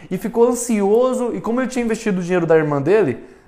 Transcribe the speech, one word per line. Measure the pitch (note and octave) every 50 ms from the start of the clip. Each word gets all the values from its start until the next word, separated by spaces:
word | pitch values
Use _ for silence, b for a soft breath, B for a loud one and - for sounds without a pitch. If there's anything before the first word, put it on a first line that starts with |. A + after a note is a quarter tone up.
| D#3+ B
e | F3+ F#3
ficou | - G#3 - A3+ A#3 B3
ansioso, | B3 A#3+ - - A3+ G#3 G3 G3 G#3+ A#3 B3 B3+ B3+ A3+ B3 A#3 G3
e | F#3+
como | - G3+ A#3 B3+
ele | B3+ A#3+
tinha | - B3 A#3+
investido | A3+ A3 A3 - G#3+ F#3+ F#3
o |
dinheiro | F3 E3+ F#3 F3 E3
da | D#3+ E3
irmã | D#3+ D#3 D3+ D3 C#3+
dele, | C3+ D#3 G3+ A3 F#3+ C3+ A2+ - B B B B B